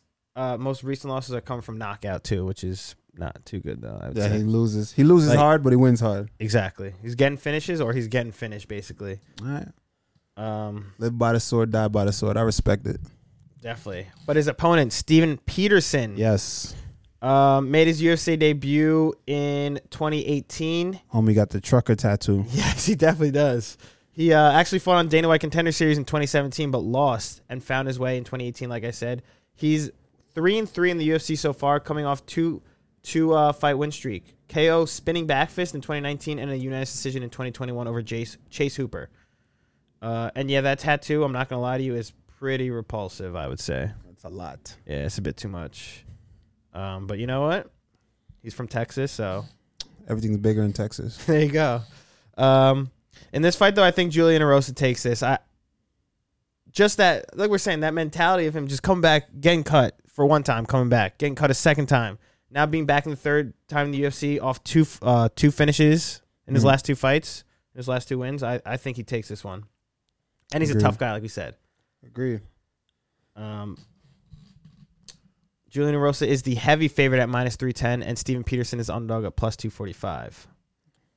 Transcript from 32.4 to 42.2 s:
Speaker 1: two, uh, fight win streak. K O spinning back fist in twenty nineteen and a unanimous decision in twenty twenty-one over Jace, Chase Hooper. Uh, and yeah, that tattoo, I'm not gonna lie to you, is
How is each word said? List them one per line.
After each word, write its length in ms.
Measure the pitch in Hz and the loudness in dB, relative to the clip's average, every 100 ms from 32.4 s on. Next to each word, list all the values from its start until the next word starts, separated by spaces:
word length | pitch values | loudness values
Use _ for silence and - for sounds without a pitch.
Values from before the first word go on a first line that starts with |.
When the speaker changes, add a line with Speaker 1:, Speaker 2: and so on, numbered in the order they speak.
| 165 131 - _ _ _ | -4 -4 -14 _ _ _
Speaker 1:
two, 300 | - 160 160 | -6 0 2
uh, 200 | 156 147 | 4 4
fight 220 | 143 147 | 2 0
win 160 | 139 147 | 0 -4
streak. 460 | - 131 92 - _ - | -6 -8 -10 -12 _ -6
K 220 | 156 160 | 0 4
O 140 | 165 | 4
spinning 420 | 156 - 165 170 156 | 0 -4 -4 -2 0
back 240 | 139 160 | 0 0
fist 240 | 180 175 | -4 -6
in 60 | 147 | -8
twenty 200 | 151 147 | -8 -6
nineteen 380 | 143 143 156 147 | -6 -8 -8 -8
and 100 | 143 | -6
a 60 | 135 | -6
unanimous 360 | 131 131 131 | -6 -6 -8
decision 320 | - 135 131 | -8 -8 -8
in 60 | 120 | -10
twenty 200 | - 127 | -10 -10
twenty-one 380 | 120 123 120 117 | -8 -8 -6 -6
over 140 | 117 | -6
Jace, 320 | 110 117 117 - _ | -6 -8 -8 -14 _
Chase 260 | - 143 - | -4 -4 -4
Hooper. 320 | 123 78 - _ _ _ _ _ _ _ _ _ | -8 -10 -14 _ _ _ _ _ _ _ _ _
Uh, 300 | 117 113 117 - | -8 -6 -6 -6
and 120 | 139 | -2
yeah, 120 | 139 | 0
that 180 | 139 139 | 0 -2
tattoo, 460 | 151 147 - 151 | -2 -2 -2 -2
I'm 80 | 143 | -2
not 160 | 127 135 | -4 -6
gonna 120 | 127 | -4
lie 140 | 123 131 | -4 -4
to 40 | |
you, 120 | 131 120 | -4 -6
is 160 | 113 _ | -8 _